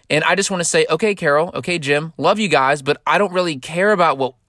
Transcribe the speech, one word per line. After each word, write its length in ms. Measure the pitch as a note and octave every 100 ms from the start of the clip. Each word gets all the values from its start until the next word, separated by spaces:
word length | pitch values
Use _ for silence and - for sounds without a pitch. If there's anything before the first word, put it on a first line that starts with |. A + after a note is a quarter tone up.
| _
And 140 | C#3+ D#3+
I 100 | F#3
just 160 | G3+
wanna 140 | F#3 E3+
say, 200 | E3 D#3
"Okay, 260 | D#3+ G#3+ G3+
Carol, 340 | D#3+ C#3+ F3 C3
okay, 240 | B2 E3+
Jim, 320 | C#3 C#3+ D#3+ -
love 220 | D3+ G#3
you 100 | G#3
guys, 320 | D3 C3+ D3
but 200 | C3+ C#3+ -
I 100 | D#3+
don't 140 | G3
really 240 | F3+ F3+ C#3+
care 380 | C3 E3 G3+
about 240 | G3+ E3+ C#3
what 160 | B2+ -